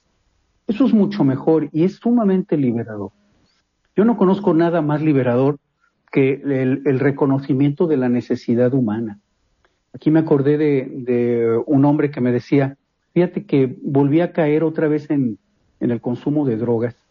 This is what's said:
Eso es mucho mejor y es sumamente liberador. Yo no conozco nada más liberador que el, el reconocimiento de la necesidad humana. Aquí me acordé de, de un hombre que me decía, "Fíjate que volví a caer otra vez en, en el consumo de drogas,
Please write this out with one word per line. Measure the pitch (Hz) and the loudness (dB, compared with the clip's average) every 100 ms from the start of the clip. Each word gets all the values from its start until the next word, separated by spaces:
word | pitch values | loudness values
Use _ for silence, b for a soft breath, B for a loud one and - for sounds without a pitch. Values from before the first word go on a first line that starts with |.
| _ _ _ _ _ _ - | _ _ _ _ _ _ -6
Eso | 208 247 | 0 2
es | |
mucho | 214 185 - | 4 2 0
mejor | 139 131 - 160 147 | 0 0 2 0 0
y | 151 | -2
es | 180 - | -2 -2
sumamente | 233 240 202 190 185 160 | -2 0 2 0 -2 -2
liberador. | 131 117 107 107 95 - _ _ _ _ _ _ _ - | 0 -2 -6 -10 -10 -12 _ _ _ _ _ _ _ 0
Yo | |
no | 220 214 | 0 2
conozco | 185 196 202 | 2 2 2
nada | 160 170 170 | 2 2 0
más | 151 147 | 0 0
liberador | 156 135 123 120 135 147 _ _ _ _ _ | 0 0 2 2 0 -2 _ _ _ _ _
que | 147 135 139 | 0 0 0
el, | 139 135 131 135 147 | -4 -2 0 0 0
el | 131 | 0
reconocimiento | 143 139 143 139 139 135 143 143 175 | 0 0 0 0 -2 0 0 0 0
de | 143 | 0
la | 127 | 0
necesidad | 120 110 120 - 117 123 | -2 -2 -6 -2 0 2
humana. | 135 113 107 113 104 _ _ _ _ _ _ _ | 0 -2 -4 -8 -12 _ _ _ _ _ _ _
Aquí | - 156 | -4 0
me | 160 | 2
acordé | 160 147 135 147 | 2 0 2 2
de, | 151 139 127 | 2 0 -2
de | 156 123 120 120 120 117 113 120 | -10 -4 -2 0 0 0 -2 0
un | 139 | 2
hombre | 143 147 143 | 2 2 -2
que | 139 | -2
me | 123 | -2
decía, | 120 - 143 135 - _ _ _ | -2 0 0 0 -6 _ _ _
"Fíjate | 170 175 - | -2 -2 -4
que | - 143 131 - | -2 0 0 -4
volví | - 139 139 156 | -2 0 2 2
a | 175 | 0
caer | 180 151 151 | 0 0 0
otra | 160 160 156 | 0 -2 -2
vez | 151 147 | -2 -2
en, | 147 123 104 _ _ _ _ | -2 -2 -6 _ _ _ _
en | 123 | -4
el | 117 | -4
consumo | 123 123 - 151 139 | -6 -6 -2 -2 -2
de | 110 | -2
drogas, | 120 117 117 - _ | -2 -2 -2 -8 _